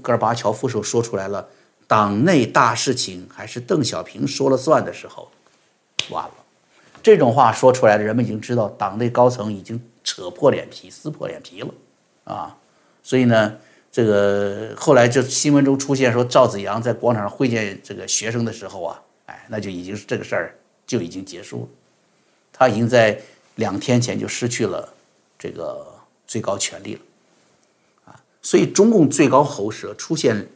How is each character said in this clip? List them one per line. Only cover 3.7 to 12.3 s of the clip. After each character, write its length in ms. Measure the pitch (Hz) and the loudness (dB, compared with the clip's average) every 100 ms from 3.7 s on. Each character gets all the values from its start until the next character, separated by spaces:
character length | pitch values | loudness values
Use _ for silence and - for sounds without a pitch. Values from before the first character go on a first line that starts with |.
| 170 | -2
小 220 | 123 85 | -2 -4
平 240 | - - 135 | -10 -8 -6
说 220 | - 135 | -2 0
了 80 | 131 | 0
算” 260 | 127 135 | 2 2
的 80 | 87 | 0
时 160 | - - | -10 -16
候， 240 | - - _ _ _ _ _ _ - - | -20 -20 _ _ _ _ _ _ -12 -8
完 120 | 80 | -10
了。 120 | - - _ _ _ _ _ - | -10 -16 _ _ _ _ _ 0
这 160 | - 196 | 6 6
种 160 | 127 | 6
话 200 | 117 117 | 6 4
说 180 | 107 131 | 6 4
出 140 | 127 113 | 6 4
来 120 | 104 | 4
的 60 | |
人 100 | 107 | 2
们 120 | 120 107 | -2 -2
已 20 | |
经 140 | 107 | -6
知 120 | 110 | -4
道 140 | 120 104 | -2 -2
党 300 | - 101 104 | -4 -6 -4
内 120 | 120 | -2
高 200 | 120 123 | 4 2
层 240 | 123 104 | 2 -6
已 80 | 101 | -8
经 200 | 90 117 120 _ | -10 -14 -14 _
扯 260 | - - 175 | -10 -8 -12
破 220 | - 139 | 0 2
脸 180 | 90 - | 2 -6
皮、 200 | - 92 | -18 -20
撕 200 | - 156 | -16 -14
破 160 | - - | -10 -12
脸 160 | 82 | -12
皮 200 | - 92 | -16 -14
了 120 | - - _ _ _ _ | -14 -16 _ _ _ _
啊！ 280 | - | -14